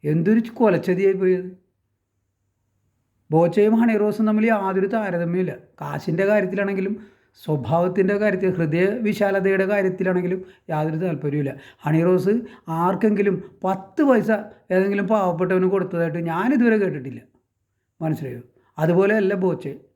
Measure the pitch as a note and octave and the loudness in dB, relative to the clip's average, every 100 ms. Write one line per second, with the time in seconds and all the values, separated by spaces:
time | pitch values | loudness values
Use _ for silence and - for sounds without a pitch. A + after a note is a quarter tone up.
0 | D3+ D#3+ E3+ A3 A3+ - A3+ E3+ F#3 F3+ | 0 0 4 2 0 0 2 2 0 2
1 | G3 F#3+ F#3 F3+ F#3 - _ _ _ _ | 2 2 0 0 -4 -16 _ _ _ _
2 | _ _ _ _ _ _ _ _ _ _ | _ _ _ _ _ _ _ _ _ _
3 | _ _ _ D#3 E3+ F3 G#3 A3+ A#3 G#3+ | _ _ _ 2 2 4 4 4 2 2
4 | G#3 G#3 G#3+ G#3+ A3 A3 F#3+ F#3+ F#3+ A3+ | 0 0 0 2 2 2 0 0 0 -2
5 | G#3 F3 E3+ F3+ F#3 - - _ C#3+ D3 | -2 -2 -2 -2 -2 -6 -18 _ -8 -6
6 | - E3 G3 G#3+ F#3 G3 G3 G3 F#3+ G#3+ | -4 0 2 2 0 -4 -4 -2 -4 -6
7 | - _ _ _ - D3+ A2+ E3 F3+ F3+ | -12 _ _ _ -4 -4 0 0 0 2
8 | F#3 G3+ G#3 F#3+ F#3 F3+ E3 E3 F#3+ A#3 | 0 2 0 0 -2 0 0 2 0 0
9 | G#3 F#3+ G3+ G3 F#3+ G3 F#3+ G#3 F#3+ F#3 | -2 0 0 2 0 0 0 0 0 -2
10 | F#3+ F3+ F3 F3+ F3+ - - D#3 D#3 D#3+ | -2 0 -2 -4 -8 -20 -6 -4 -2 -2
11 | F#3 D3 D3 D3 C#3 C3+ - _ D3 D#3 | -4 -4 -4 -2 -4 -6 -18 _ 0 2
12 | E3+ F3+ F#3+ A3+ A3+ - - E3 F3 G3 | 4 2 2 0 -2 -16 -8 0 0 2
13 | A3 G#3 G3+ F#3 - - F#3 F#3+ - - | 2 2 0 -2 -6 -8 -4 -4 -6 0
14 | C#4+ A#3+ G3+ G#3+ - - _ F#3 G3 G3+ | 2 2 0 -2 -4 -20 _ 0 0 -2
15 | G3 A3 F#3 E3 F3+ F#3 F#3 G3 F3+ F3 | 0 0 0 -2 0 0 2 0 -2 -4
16 | E3 E3 E3+ E3 A3 C#4 A#3+ G#3+ G3 D3 | -4 -4 -4 -2 0 2 4 2 0 -4
17 | B2+ A#2 - _ _ _ _ _ _ _ | -10 -14 -18 _ _ _ _ _ _ _
18 | D#3+ D3 C3 A#2+ - _ _ - D#3+ F3 | -4 -4 -6 -12 -16 _ _ -2 2 4
19 | G3 G#3+ G3 G3+ F#3 E3 C#3+ - _ | 4 2 2 0 -2 -2 -8 -12 _